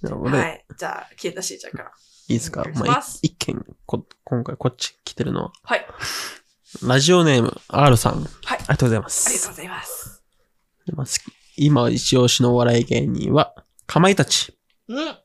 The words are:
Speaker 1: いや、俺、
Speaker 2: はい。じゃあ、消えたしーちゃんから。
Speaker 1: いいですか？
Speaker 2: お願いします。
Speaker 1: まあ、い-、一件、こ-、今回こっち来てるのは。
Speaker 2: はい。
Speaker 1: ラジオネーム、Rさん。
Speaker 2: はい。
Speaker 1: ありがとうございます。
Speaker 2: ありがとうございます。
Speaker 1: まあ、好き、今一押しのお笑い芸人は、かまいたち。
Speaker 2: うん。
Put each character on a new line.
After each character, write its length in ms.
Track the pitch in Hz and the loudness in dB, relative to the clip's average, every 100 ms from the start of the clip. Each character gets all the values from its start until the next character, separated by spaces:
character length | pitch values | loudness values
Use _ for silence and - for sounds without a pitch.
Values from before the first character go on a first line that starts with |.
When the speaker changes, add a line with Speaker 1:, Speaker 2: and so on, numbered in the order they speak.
Speaker 1:
い 40 | - | -8
や、 80 | - | -6
俺、 240 | - 139 | -2 0
Speaker 2:
は 60 | 165 | -2
い。 200 | - _ - | -6 _ -12
じ 80 | 175 | -10
ゃ 140 | - | -10
あ、 80 | - _ | -14 _
消 160 | 180 | -10
え 40 | 170 | -8
た 60 | |
し 100 | 185 - | -10 -10
ー 40 | |
ち 80 | - | -16
ゃ 20 | |
ん 40 | |
か 100 | - | -16
ら。 80 | - _ _ _ _ | -16 _ _ _ _
Speaker 1:
い 80 | 117 | -4
い 20 | |
で 40 | |
す 80 | 95 | -4
か？ 100 | - | -8
Speaker 2:
お 20 | |
願 100 | - | -8
い 20 | 151 | -4
し 40 | |
ま 60 | - | 0
す。 20 | |
Speaker 1:
ま 60 | 247 | 0
あ、 40 | |
い-、 40 | 285 - | -2 -4
一 140 | - _ | -4 _
件、 300 | - - - - _ | -8 -8 -10 -20 _
こ-、 200 | - - _ | -8 -8 _
今 200 | - 123 | -6 -6
回 140 | 117 - | -6 -4
こ 120 | 131 | -4
っ 40 | - | -4
ち 220 | - _ | -12 _
来 100 | - | -20
て 100 | - | -8
る 80 | - | -6
の 120 | 90 | -4
は。 80 | - _ | -6 _
Speaker 2:
は 120 | - 233 | -6 -6
い。 100 | - - - - - - _ _ _ - | -6 -12 -10 -8 -10 -14 _ _ _ -8
Speaker 1:
ラ 160 | 120 127 | 2 4
ジ 140 | 143 | 6
オ 100 | 180 | 6
ネ 160 | 165 131 | 6 4
ー 40 | |
ム、 120 | 113 - _ | 2 -2 _
R 300 | - 143 120 | 4 6 6
さ 120 | - | 4
ん。 120 | - | -2
Speaker 2:
は 20 | 156 | -6
い。 40 | - - | -10 -8
Speaker 1:
あ 60 | 254 | -8
り 120 | - | -2
が 100 | 151 | 2
と 80 | 127 | 2
う 40 | |
ご 20 | |
ざ 60 | 110 | 2
い 20 | |
ま 100 | - | -2
す。 180 | - - | -2 -2
Speaker 2:
あ 40 | |
り 60 | - | -2
が 60 | |
と 60 | - | -6
う 20 | |
ご 60 | - | -10
ざ 60 | |
い 40 | 180 | -14
ま 160 | - | -14
す。 400 | - - - - _ _ _ _ _ _ - | -14 -14 -16 -20 _ _ _ _ _ _ -10
Speaker 1:
ま 100 | 156 | -8
あ、 20 | 135 | -6
好 60 | |
き、 80 | - - _ _ - | -6 -8 _ _ 0
今 300 | 147 143 120 | 4 4 4
一 280 | 120 - 131 | 0 2 4
押 100 | 123 | 4
し 140 | - | 4
の 100 | 123 | 4
お 40 | 120 | 4
笑 240 | 120 117 | 4 2
い 20 | |
芸 240 | 120 120 143 | 2 0 0
人 260 | 123 - | -2 0
は、 220 | 139 - - _ _ _ | 2 0 -4 _ _ _
か 120 | 156 | 2
ま 120 | 180 | 4
い 40 | 202 | 4
た 80 | |
ち。 320 | 143 - - _ _ _ _ | 2 0 -4 _ _ _ _
Speaker 2:
う 140 | 240 | -8
ん。 160 | 311 - | -8 -10